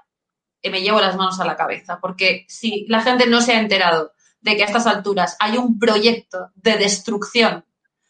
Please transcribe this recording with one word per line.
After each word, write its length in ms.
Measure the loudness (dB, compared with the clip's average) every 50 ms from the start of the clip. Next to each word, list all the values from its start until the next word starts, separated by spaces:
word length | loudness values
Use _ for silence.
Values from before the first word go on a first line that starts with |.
| -12 _ _ _ _ _ _ _ _ _ _ _
eh, 80 | -8 -6
me 120 | -4 -2
llevo 200 | -2 0 2 2
las 160 | 2 2 0 0
manos 240 | 0 -2 0 -2
a 40 | -4
la 120 | -4 -2 -2
cabeza, 420 | -4 -4 -4 -8 -8 -10 -10 -8
porque 460 | -8 -8 -4 0 0 0 0 0 -6 -16
si 380 | -16 -8 -6 -6 -6 -6 -4 -2
la 140 | -2 0
gente 260 | 2 2 2 4 4 4
no 140 | 4 4
se 120 | 4 4 2
ha 60 | 2
enterado 540 | 2 0 0 2 2 2 2 0 -2 -4 _ _ _ _ _ _
de 160 | -4 -2 0
que 80 | 0 0
a 40 | 0
estas 200 | 0 0 2 2
alturas 480 | 0 0 0 -2 0 0 0 -2 -2 -2
hay 160 | -2 -2 0 0
un 200 | -2 -2 -2 0
proyecto 720 | 2 2 2 4 4 2 2 0 -4 _ -12 -12 -12 -12 _
de 220 | _ 0 0 0 2
destrucción 880 | 0 0 -2 -4 -4 -6 -6 -6 -6 -4 0 2 2 2 0 -2 -12 _ _ _ _ _ _ _ _ _